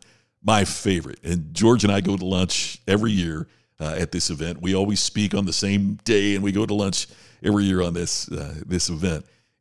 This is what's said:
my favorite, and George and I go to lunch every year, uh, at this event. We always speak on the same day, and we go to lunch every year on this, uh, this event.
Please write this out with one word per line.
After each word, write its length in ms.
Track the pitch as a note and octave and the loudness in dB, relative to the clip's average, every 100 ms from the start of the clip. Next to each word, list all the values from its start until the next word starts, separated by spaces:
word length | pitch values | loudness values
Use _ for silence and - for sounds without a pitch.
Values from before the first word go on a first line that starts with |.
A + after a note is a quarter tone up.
| - _ _ _ | -18 _ _ _
my 220 | G#2 G#2+ | 2 2
favorite, 560 | F#2 - G2+ F2+ - - | 2 0 0 0 -2 -10
and 300 | D#2+ F2 D#2 | -4 -4 -4
George 320 | E2 A2 B2 | 4 6 6
and 80 | G2+ | 4
I 80 | G2+ | 2
go 160 | F#2+ G2 | 0 -2
to 80 | |
lunch 540 | F#2 F#2 F#2 - - - - | 0 0 0 -2 -6 -6 0
every 260 | G#2 A2+ | 2 2
year, 360 | G2+ E2+ D#2 - _ _ - | 0 0 -4 -10 _ _ -10
uh, 180 | D#2 E2 | -6 -4
at 140 | E2+ | -4
this 180 | F2+ - | -2 -4
event. 320 | D2+ E2 F2 | -4 -6 -4
We 120 | F2+ | -2
always 260 | F#2+ G2+ G2 | 0 0 0
speak 340 | - G#2 G2+ | -2 0 0
on 100 | G2+ | 0
the 80 | F#2+ | -2
same 460 | - G2 G2+ G2 G#2 | -2 0 2 0 -2
day, 300 | A#2 G#2 G2+ | 2 2 2
and 100 | G2 | 0
we 80 | G2 | 0
go 120 | G2 | 0
to 100 | G#2+ | 0
lunch 340 | G#2 G2 - - - - _ | 0 0 -2 -6 -12 -20 _
every 220 | G#2 G2+ | 0 2
year 180 | G2 F#2 | 4 2
on 100 | F2 | 0
this, 380 | E2+ E2 - - | -2 -4 -4 -6
uh, 240 | E2 D2 D2+ | -8 -10 -10
this 240 | - F2 - | -4 -2 -2
event. 380 | D#2 F#2 D2+ - _ _ _ | -2 -2 -4 -8 _ _ _